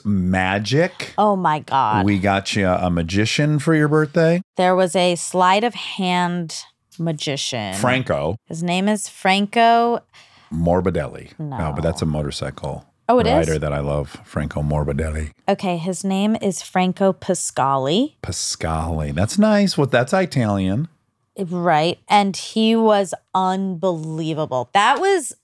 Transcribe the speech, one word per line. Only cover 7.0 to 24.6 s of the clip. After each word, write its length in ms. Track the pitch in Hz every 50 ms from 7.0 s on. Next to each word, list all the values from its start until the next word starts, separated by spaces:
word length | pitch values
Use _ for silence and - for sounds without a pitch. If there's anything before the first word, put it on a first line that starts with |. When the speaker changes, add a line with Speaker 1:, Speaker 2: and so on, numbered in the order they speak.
Speaker 2:
magician. 760 | 165 165 160 147 - 156 135 139 - - 135 113 104 95 95
Speaker 1:
Franco. 600 | 98 113 123 127 131 120 - 82 71 73 80 95 - _
Speaker 2:
His 160 | - 170 160 175
name 240 | 175 175 185 196 208
is 200 | 214 202 - -
Franco 960 | - - - 190 190 202 202 202 - 233 226 233 233 233 233 233 233 - - _ _ - - _ _ _ _ - -
Speaker 1:
Morbidelli. 840 | 82 85 85 87 92 90 92 85 78 71 65 65 65 67 - -
Speaker 2:
No. 220 | - 156 147 135 104
Speaker 1:
No, 140 | 82 76 71
but 100 | - -
that's 180 | 80 78 -
a 60 | -
motorcycle 800 | 80 76 76 73 69 - - 71 69 69 - - 71 67 - - _ _ _ _ -
Speaker 2:
Oh, 100 | 247 247
it 80 | 220
is? 220 | 226 262 82 80 80
Speaker 1:
rider 100 | 80 73
that 140 | 76 73 71
I 80 | 73
love, 400 | 71 71 71 73 69 69 - - -
Franco 380 | - - 80 78 76 - 78 73
Morbidelli. 680 | 73 76 76 73 71 71 73 80 80 76 78 78 73 - _ - -
Speaker 2:
Okay, 280 | 202 202 - 185 175
his 280 | 165 160 190 180 - -
name 320 | 196 190 190 202 214 220 -
is 220 | - 196 175 - -
Franco 500 | - - 190 185 185 170 - 196 190 180
Pascali. 1000 | - - - 180 - - - - - 131 139 139 135 131 139 170 220 277 302 _ _ -
Speaker 1:
Pascali. 880 | - 90 - - - - - - 80 80 80 80 82 80 80 76 73 71
That's 240 | 78 104 - -
nice. 400 | 196 208 220 208 202 202 185 -
What? 140 | 160 143 -
That's 220 | - 120 127 - 196
Italian. 760 | 190 190 - - 135 117 104 101 98 95 92 98 127 160 - _ _ _ _ _ _ _ _ -
Speaker 2:
Right. 600 | - 196 160 180 175 170 175 160 151 160 175 - - _ -
And 280 | 208 208 202 196 170
he 400 | - - - - 220 220 220 226
was 380 | 226 226 214 214 202 196 175 - - _ _ -
unbelievable. 1400 | 190 185 185 190 190 196 190 185 160 180 190 170 160 156 160 160 160 160 156 160 151 156 - 131 127